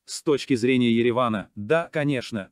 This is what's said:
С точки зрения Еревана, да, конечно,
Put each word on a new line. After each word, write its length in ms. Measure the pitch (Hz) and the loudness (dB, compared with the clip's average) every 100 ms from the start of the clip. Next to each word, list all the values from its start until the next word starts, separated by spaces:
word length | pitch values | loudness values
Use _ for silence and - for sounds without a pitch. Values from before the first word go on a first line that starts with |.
| - | -14
С 180 | - | -8
точки 300 | - 139 - | 0 0 2
зрения 360 | 127 123 127 120 | 0 2 2 2
Еревана, 600 | 117 120 117 120 107 90 | 2 2 2 0 -2 -6
да, 340 | - 104 160 170 | -12 -2 -2 0
конечно, 580 | 160 147 131 - 113 92 | -4 -2 -2 -4 -8 -10